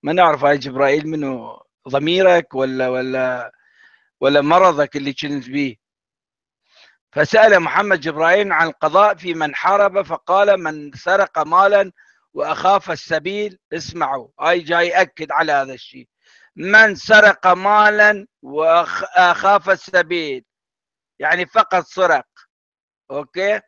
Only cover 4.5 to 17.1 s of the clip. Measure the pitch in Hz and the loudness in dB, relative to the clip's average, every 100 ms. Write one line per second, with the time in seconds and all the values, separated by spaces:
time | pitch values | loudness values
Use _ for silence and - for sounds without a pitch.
4.5 | 170 185 147 143 147 139 135 147 143 123 | 4 4 2 -4 -4 -8 -8 -8 -8 -8
5.5 | 139 139 110 _ _ _ _ _ _ _ | -6 -6 -8 _ _ _ _ _ _ _
6.5 | _ _ _ _ _ _ - 147 220 220 | _ _ _ _ _ _ -4 0 4 6
7.5 | 196 160 170 208 185 143 151 160 190 202 | 4 2 -2 -2 -2 -4 -2 0 2 0
8.5 | 160 165 - 156 165 208 180 180 160 151 | -2 -2 -2 -2 2 2 0 -8 -6 -6
9.5 | - 170 202 202 190 185 165 - 185 202 | -4 -2 0 0 0 -6 -10 -2 0 2
10.5 | 190 165 156 147 135 - 196 196 - 151 | 2 -2 -10 -14 -12 -4 -2 -2 -4 0
11.5 | 170 196 202 190 _ _ _ _ 143 147 | 2 4 2 0 _ _ _ _ -10 -8
12.5 | 151 180 202 196 160 - 160 151 202 208 | -2 0 0 -2 -12 -6 -6 -6 -6 -8
13.5 | 185 _ 170 - 170 143 135 113 _ 151 | -10 _ -12 -12 -6 -6 -6 -10 _ -2
14.5 | 180 156 170 175 170 185 - 151 147 160 | -2 0 -2 0 0 -2 -4 -6 -2 0
15.5 | 143 135 131 - 131 123 _ _ _ _ | -2 -2 -10 -20 -20 -20 _ _ _ _
16.5 | - 170 214 220 190 - | -14 2 4 4 2 4